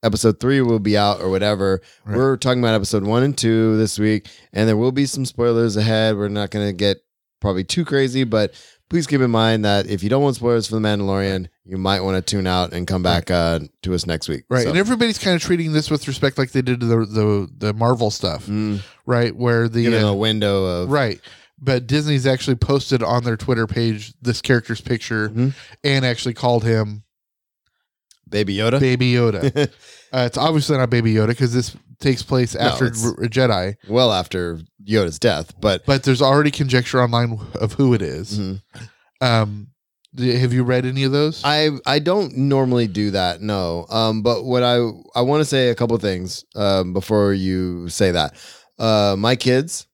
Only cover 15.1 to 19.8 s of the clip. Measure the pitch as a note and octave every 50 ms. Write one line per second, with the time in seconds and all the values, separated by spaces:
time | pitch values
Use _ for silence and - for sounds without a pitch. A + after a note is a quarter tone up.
15.1 | G#3+ - - G3 F3+ E3+ - - F3+ E3+ E3 D#3+ D#3 D3+ D3+ - D#3 D3 - -
16.1 | C3+ - - C#3 C3 - C3+ B2 - C3+ B2+ B2+ B2+ A#2+ A#2+ A#2 A#2 A2+ A2+ G2+
17.1 | G#2 A2 G#2+ G#2+ G#2 G2+ G2 F2+ - - G#2+ G#2+ G#2 G#2+ A#2 A#2+ B2 A2+ A#2 G#2+
18.1 | G#2 - - F#2 G2 G2+ G2+ G2+ G#2 G#2+ G#2+ G#2+ G#2 G2 G2+ - - _ _ -
19.1 | B2+ A#2+ A#2+ A#2+ - - A#2+ B2 A#2 A#2 A#2 A#2 A2 A#2